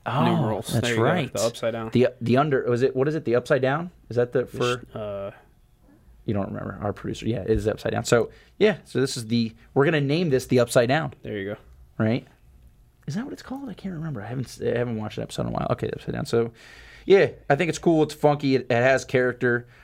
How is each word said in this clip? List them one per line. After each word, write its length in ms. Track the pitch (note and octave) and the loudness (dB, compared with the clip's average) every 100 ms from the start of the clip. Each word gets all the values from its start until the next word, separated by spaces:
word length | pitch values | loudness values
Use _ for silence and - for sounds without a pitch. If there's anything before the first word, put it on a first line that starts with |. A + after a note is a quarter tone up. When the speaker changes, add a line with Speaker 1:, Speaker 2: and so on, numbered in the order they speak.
| A#2 | -4
Speaker 1:
Oh, 200 | A#2+ A#2+ | 0 2
Speaker 2:
numerals. 420 | A2+ G#2+ G2+ - | 2 0 -4 -2
Speaker 1:
that's 140 | A#2+ A#2+ | -2 0
Speaker 2:
There 40 | A2+ | 2
you 20 | |
go, 40 | |
Speaker 1:
right. 300 | A#2+ F3 B2+ | 2 0 -2
Speaker 2:
the 80 | G2 | -2
upside 320 | A2+ - A#2 | -2 -2 -4
down. 160 | A2+ A2+ | -4 0
Speaker 1:
The, 160 | A#2+ A#2+ - | 2 2 0
the 160 | A#2 B2 | 2 2
under, 260 | D3+ C3+ A#2+ | 2 0 0
was 140 | A#2+ | 2
it, 120 | B2+ B2+ | 0 0
what 120 | C#3+ | -2
is 80 | D#3 | -2
it? 100 | A2+ | 0
The 100 | A#2+ | 0
upside 260 | - C#3 | 2 0
down? 300 | C3 D3 F3+ - - | 0 -2 -6 -14 -4
Is 60 | A#2 | -2
that 140 | B2 | 0
the, 120 | B2+ | 0
Speaker 2:
The 40 | A#2+ | -2
sh-, 380 | - B2 A#2+ - | -2 -2 -2 -8
Speaker 1:
for 40 | A#2 | -12
Speaker 2:
uh, 340 | G#2 G2+ G2 - - _ _ _ _ - - - - | -8 -8 -10 -12 -20 _ _ _ _ -20 -20 -10 -4
Speaker 1:
You 80 | |
don't 140 | G#2 G2 | -2 -4
remember. 320 | G#2 G#2 G2 | -6 -10 -6
Our 120 | G2+ | -4
producer, 340 | G2+ G#2+ A2+ A2 | -4 -8 -6 -4
yeah, 140 | A2 | -2
it 80 | F#2+ | 0
is 180 | A2 G#2 | 2 0
upside 240 | G2+ A2 | -2 -2
down. 140 | A2 A2+ | -2 4
So, 240 | A#2+ - - - - | 4 2 -6 -14 2
yeah, 180 | G#3 D#3 - | 2 2 -4
so 160 | B2+ | -2
this 160 | C3+ B2+ | -2 -2
is 100 | A2 | -2
the, 260 | A#2 A2+ - - | 0 0 -6 -2
we're 120 | C3+ C#3+ | 2 4
gonna 140 | D#3 | 2
name 280 | C#3 D#3+ F3 | 2 0 2
this 160 | B2+ - | 0 2
the 120 | B2 | 2
upside 260 | A#2 C3+ A#2 | 4 4 4
down. 260 | D3 D3 - | 2 -2 -8
Speaker 2:
There 160 | B2 G#2+ | -10 -8
you 160 | G2 | -6
go. 40 | G#2+ - - - - | -8 -14 -20 -10 -2
Speaker 1:
Right? 220 | A2 C3+ - _ - - - - _ _ - | 0 0 -4 _ -20 -20 -20 -20 _ _ -10
Is 80 | E3+ | -8
that 100 | C#4 | -8
what 80 | |
it's 100 | D4 | -12
called? 240 | - C4+ C4+ | -12 -12 -12
I 40 | |
can't 200 | - G3 | -10 -10
remember. 280 | D#3+ D#3+ B2 | -8 -8 -8
I 40 | G#2+ | -8
haven't 200 | B2+ A#2 | -8 -8
s-, 140 | - | -6
I 160 | A#2 A#2 | -2 -2
haven't 200 | B2 A2 | -2 -4
watched 200 | A2 - | -6 -8
an 60 | |
episode 200 | A2 - | -8 -6
in 60 | A#2 | -4
a 20 | |
while. 160 | - - | -2 -2
Okay, 180 | - - | -2 -4
upside 200 | - - A#2 | -6 -8 -8
down. 100 | - | -2
So, 260 | A#2 A#2 - - - - - - | -2 -2 -6 -20 -20 -20 -4 4
yeah, 220 | G3 C#3 - - | 6 4 0 0
I 60 | C#3+ | 0
think 140 | E3+ | 0
it's 80 | D3 | 0
cool. 240 | F3 D#3+ | 2 4
It's 100 | D3+ - | 2 2
funky. 400 | D3+ D3 C#3 C3 | 2 2 2 2
It, 60 | - | 2
it 40 | |
has 300 | A#2 B2+ C3 - | 2 4 2 2
character. 640 | B2+ B2+ A#2+ B2+ A#2+ A#2+ - | 0 2 0 0 0 -4 -20